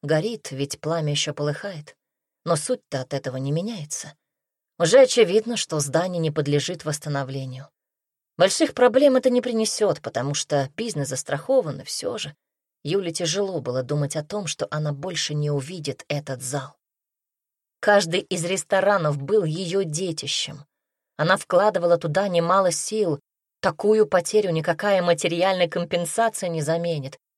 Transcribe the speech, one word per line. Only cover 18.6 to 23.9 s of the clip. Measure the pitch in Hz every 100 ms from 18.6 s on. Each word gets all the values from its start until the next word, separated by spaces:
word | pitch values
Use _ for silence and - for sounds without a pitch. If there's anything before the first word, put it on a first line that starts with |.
| - 190 190 202 156 143
был | 139 214
её | 165 160 180 196
детищем. | 175 151 185 156 123 - - 147 - _ _ _ _ -
Она | 156 190
вкладывала | - 180 208 185 170 170
туда | 165 151 202
немало | 170 165 190 185
сил. | 160 - 220 185 147 _ _ _ _
Такую | 190 151 208